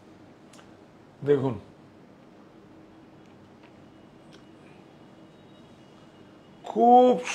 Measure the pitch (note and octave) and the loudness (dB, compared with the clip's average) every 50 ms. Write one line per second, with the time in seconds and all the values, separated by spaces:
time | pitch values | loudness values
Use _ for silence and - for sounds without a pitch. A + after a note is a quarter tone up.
0 | - - - - - - - - - - - - - - - - - - - - | -20 -20 -20 -20 -20 -20 -20 -20 -20 -20 -20 -20 -20 -20 -20 -20 -20 -20 -20 -20
1 | - - - - C#3 C#3 D3 C3+ B2 C3+ A#2 F#2+ - - - - - - - - | -20 -20 -20 -8 -4 -4 -2 -2 -4 -6 -8 -10 -16 -20 -20 -20 -20 -20 -20 -20
2 | - - - - - - - - - - - - - - - - - - - - | -20 -20 -20 -20 -20 -20 -20 -20 -20 -20 -20 -20 -20 -20 -20 -20 -20 -20 -20 -20
3 | - - - - - - - - - - - - - - - - - - - - | -20 -20 -20 -20 -20 -20 -20 -20 -20 -20 -20 -20 -20 -20 -20 -20 -20 -20 -20 -20
4 | - - - - - - - - - - - - - - - - - - - - | -20 -20 -20 -20 -20 -20 -20 -20 -20 -20 -20 -20 -20 -20 -20 -20 -20 -20 -20 -20
5 | - - - - - - - - - - - - - - - - - - - - | -20 -20 -20 -20 -20 -20 -20 -20 -20 -20 -20 -20 -20 -20 -20 -20 -20 -20 -20 -20
6 | - - - - - - - - - - - - - - - G#3 A#3 A#3+ B3 B3 | -20 -20 -20 -20 -20 -20 -20 -20 -20 -20 -20 -20 -18 -10 -4 0 2 4 4 6
7 | B3+ B3+ A#3+ - - - - | 4 4 2 -2 -6 -10 -10